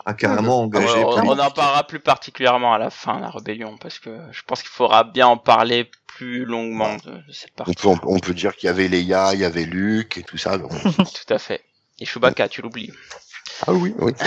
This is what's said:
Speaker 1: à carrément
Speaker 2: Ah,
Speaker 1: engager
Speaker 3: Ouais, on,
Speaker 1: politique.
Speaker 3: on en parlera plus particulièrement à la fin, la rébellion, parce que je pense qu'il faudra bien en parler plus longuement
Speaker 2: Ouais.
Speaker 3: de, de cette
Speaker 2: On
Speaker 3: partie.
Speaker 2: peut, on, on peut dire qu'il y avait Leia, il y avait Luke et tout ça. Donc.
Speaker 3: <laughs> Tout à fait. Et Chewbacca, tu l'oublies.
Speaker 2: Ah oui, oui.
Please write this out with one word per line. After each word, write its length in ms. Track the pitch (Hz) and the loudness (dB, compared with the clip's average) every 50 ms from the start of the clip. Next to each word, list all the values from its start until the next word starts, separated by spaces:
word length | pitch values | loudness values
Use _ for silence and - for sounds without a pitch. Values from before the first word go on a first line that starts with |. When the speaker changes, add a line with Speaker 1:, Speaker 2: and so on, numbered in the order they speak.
| - | -4
Speaker 1:
à 80 | - 104 | -8 -6
carrément 460 | 110 113 104 104 104 107 117 127 123 | -2 0 0 0 2 2 2 2 2
Speaker 2:
Ah, 20 | 117 | 0
Speaker 1:
engager 240 | 110 104 101 101 | 0 0 0 2
Speaker 3:
Ouais, 180 | 110 117 113 110 | 2 2 2 2
on, 60 | 110 120 | 2 2
Speaker 1:
politique. 160 | 131 135 131 135 | 2 2 2 2
Speaker 3:
on 60 | 139 | 2
en 100 | 139 139 | 0 0
parlera 340 | 139 156 151 143 139 147 147 | 0 2 2 2 2 2 0
plus 140 | - 156 151 | -2 -6 -2
particulièrement 720 | - 151 135 - - - - - 131 127 123 123 123 120 113 | 2 2 2 2 0 -10 -6 0 2 4 4 4 4 4 2
à 40 | 107 | 2
la 120 | 113 - | 2 -2
fin, 280 | - - - 127 113 - | -6 -6 -6 -4 -4 -4
la 120 | - - | -6 -10
rébellion, 460 | - 113 110 107 107 113 113 110 107 101 | -12 -12 -10 -10 -10 -10 -10 -14 -14 -16
parce 180 | - 180 - - | -16 -16 -16 -16
que 120 | - 131 113 113 - 113 | -16 -16 -16 -16 -16 -18
je 120 | 117 - - | -18 -16 -10
pense 140 | - 131 - - | -8 -8 -8 -8
qu'il 80 | - | -8
faudra 320 | - - 123 110 107 110 113 | -4 0 2 4 6 6 4
bien 240 | 113 104 127 127 | 4 4 4 6
en 100 | 123 120 117 | 6 6 4
parler 520 | - - 117 113 113 117 120 120 120 - _ - _ | 4 4 4 6 4 4 2 0 -2 -2 _ -20 _
plus 380 | - - - 131 123 123 123 127 | -20 -18 -16 -12 -10 -8 -8 -6
longuement 480 | 117 117 117 117 113 113 110 107 107 107 | -4 -4 -4 -4 -4 -4 -2 -2 -2 -4
Speaker 2:
Ouais. 60 | 107 - | -6 -12
Speaker 3:
de, 40 | - | -16
de 220 | - - 156 143 139 | -18 -18 -18 -20 -20
cette 180 | - - - _ - | -20 -20 -18 _ -10
Speaker 2:
On 60 | - | -6
Speaker 3:
partie. 100 | 90 90 | -6 -4
Speaker 2:
peut, 140 | - - 101 | 0 4 4
on, 100 | 92 82 - | 4 4 2
on 140 | - 92 95 | 0 0 0
peut 140 | 87 92 90 | 0 -2 -4
dire 200 | 87 85 101 95 | -2 -2 -4 -4
qu'il 140 | - - 92 | -2 -2 0
y 20 | |
avait 160 | 90 92 95 | 2 2 2
Leia, 480 | 90 90 90 87 90 90 95 95 95 98 | 2 2 2 2 2 2 2 4 2 2
il 60 | 98 | 2
y 40 | 98 | 0
avait 200 | 87 82 85 82 | 0 0 -2 -4
Luke 520 | 82 87 92 98 104 110 110 110 - - 90 | -4 -2 -2 0 0 0 0 -2 -4 -8 -12
et 40 | 82 | -12
tout 160 | - - 80 | -12 -10 -6
ça. 180 | - - 95 98 | -4 -4 -4 -4
Donc. 120 | 82 - | -4 -6
Speaker 3:
<laughs> 120 | 160 151 - 202 160 | -6 -2 0 0 2
Tout 380 | - 185 - - - - - 113 | 2 0 0 -2 -10 -6 -4 -4
à 60 | - | -2
fait. 220 | - - 101 - _ _ _ _ _ _ _ - | -4 -6 -10 -10 _ _ _ _ _ _ _ -14
Et 60 | 117 | -12
Chewbacca, 440 | - - 120 117 131 - - 113 98 | -10 -4 2 2 2 2 2 -2 -4
tu 140 | - - - | -4 -8 -12
l'oublies. 300 | 117 113 120 107 110 - - - - - - - _ - - - - - - - | -12 -12 -12 -14 -14 -16 -20 -20 -20 -20 -20 -20 _ -20 -20 -18 -16 -14 -6 -2
Speaker 2:
Ah 60 | - 180 | 0 2
oui, 220 | 185 175 185 220 233 | 2 2 0 -2 -2
oui. 140 | - - 127 - - | -2 -2 -2 0 0